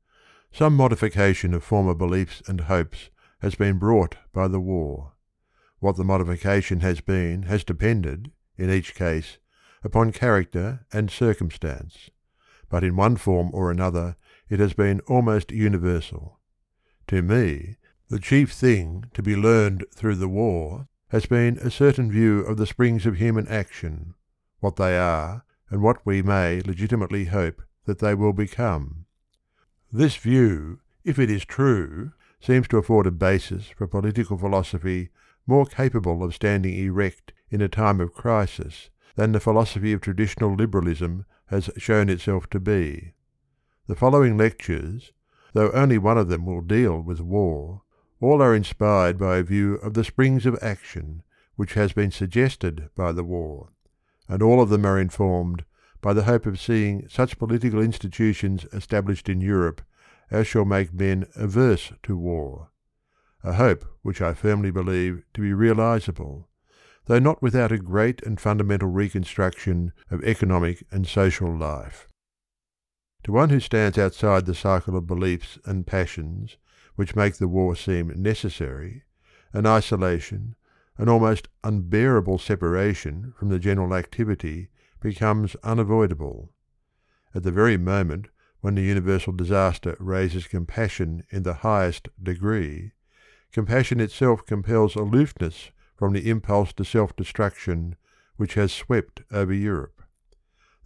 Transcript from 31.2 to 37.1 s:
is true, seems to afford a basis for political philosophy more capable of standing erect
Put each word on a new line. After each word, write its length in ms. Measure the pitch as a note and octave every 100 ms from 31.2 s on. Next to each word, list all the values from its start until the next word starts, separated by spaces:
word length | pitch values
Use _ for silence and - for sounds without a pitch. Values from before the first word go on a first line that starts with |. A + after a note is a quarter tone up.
| A#2+
is 160 | G2+
true, 680 | - - C3+ A2 D#2+ D#2 C3+ - _ _
seems 280 | - B2+ A#2
to 100 | A2+
afford 280 | G2 A2 F#2+
a 40 |
basis 580 | F2 F#2+ F#2+ - F2+ G2+ -
for 120 | G2
political 500 | G2+ G#2 G#2+ G#2 G2
philosophy 720 | G2 G2 F#2 F2 F#2 F2+ F2+ _ _ _
more 220 | - C3+ C#3
capable 560 | - C3 A2+ F2+ E2+
of 120 | F2+
standing 420 | - G#2 G2+ F#2+ F2+
erect 560 | F#2+ F#2+ G2